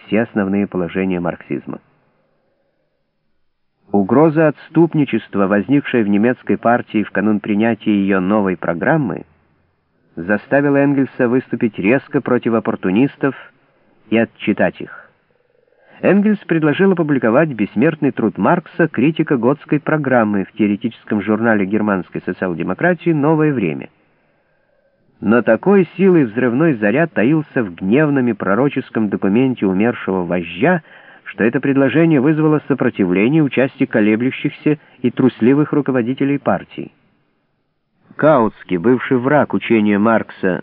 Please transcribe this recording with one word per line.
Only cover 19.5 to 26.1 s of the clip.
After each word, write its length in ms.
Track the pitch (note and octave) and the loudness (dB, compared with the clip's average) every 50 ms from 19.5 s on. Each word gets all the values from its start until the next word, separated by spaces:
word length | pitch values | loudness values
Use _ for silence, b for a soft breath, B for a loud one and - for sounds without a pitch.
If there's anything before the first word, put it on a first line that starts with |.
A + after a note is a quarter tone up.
| D3 D3 - - D#3+ D3 | -2 -2 -4 -4 -4 -4
программы» 640 | - - D#3 D#3 C#3+ C3+ C3 A#2+ A2 G#2 G#2 G2+ F#2 | -2 -2 -4 -2 0 0 0 2 2 2 0 -2 -4
в 80 | - | -4
теоретическом 680 | - - G#2+ G2+ G#2 G2+ - A#2 - - _ - A2+ G#2 | -4 -2 0 0 0 -2 -4 -8 -10 -12 _ -6 -4 -4
журнале 420 | F#2 G#2+ G#2+ G#2+ A2+ A#2 A2 G#2 G2 | -2 -2 -2 0 0 0 0 0 0
германской 580 | F#2 G#2+ G#2 G#2 G#2+ G2 F#2 E2 - - D#2 - | -2 -2 -2 0 0 -2 -2 -4 -6 -10 -10 -8
социал-демократии 840 | - F2+ - G2 F#2 E2+ E2 E2+ F2 F#2 - - F3 F3+ E3 - F3 | -8 -8 -6 -6 -6 -4 -4 -6 -6 -4 -2 -2 -2 -2 -2 -2 -2
«Новое 420 | E3 D3 C3+ D3+ E3 D3+ D#3 D3+ | -2 0 0 0 2 2 0 0
время». 360 | C#3+ B2 G2+ D#2+ D2 C2 - - _ _ _ _ _ _ _ _ _ _ _ _ _ _ _ _ _ _ _ _ _ _ _ _ _ _ | 0 -2 -2 -4 -4 -6 -10 -16 _ _ _ _ _ _ _ _ _ _ _ _ _ _ _ _ _ _ _ _ _ _ _ _ _ _
Но 220 | - G#2 A2+ A#2+ | 0 2 2 2
такой 440 | A2+ A#2+ A2+ A2 - F3+ G3+ G3+ F3 - - - | 4 2 0 2 2 2 4 4 2 0 0 0
силой 260 | F#3+ F#3+ | 2 4